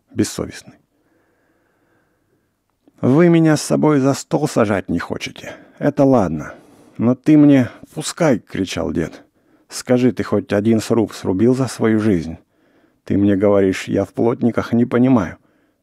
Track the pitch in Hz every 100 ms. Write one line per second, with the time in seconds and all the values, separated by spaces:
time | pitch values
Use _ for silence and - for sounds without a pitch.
0 | _ 104 104 - - - - - _ _
1 | _ _ _ _ _ _ _ _ _ _
2 | _ _ _ _ _ _ _ _ _ -
3 | 120 143 175 165 160 147 - 143 151 143
4 | 135 127 - 139 147 131 104 98 - 85
5 | - - - - - - - - 147 143
6 | 135 127 87 78 - - - _ _ -
7 | 113 127 - 151 147 139 123 - - -
8 | - - 160 107 - 95 95 87 80 78
9 | 78 - _ _ _ _ - - - 123
10 | 127 101 101 104 92 101 107 113 - 117
11 | 98 - 98 95 117 127 127 - 113 110
12 | 107 90 78 82 _ _ _ _ _ _
13 | - 95 101 95 101 101 98 95 - 98
14 | 98 - 113 123 120 104 - 117 120 120
15 | 127 123 80 - _ _ _ _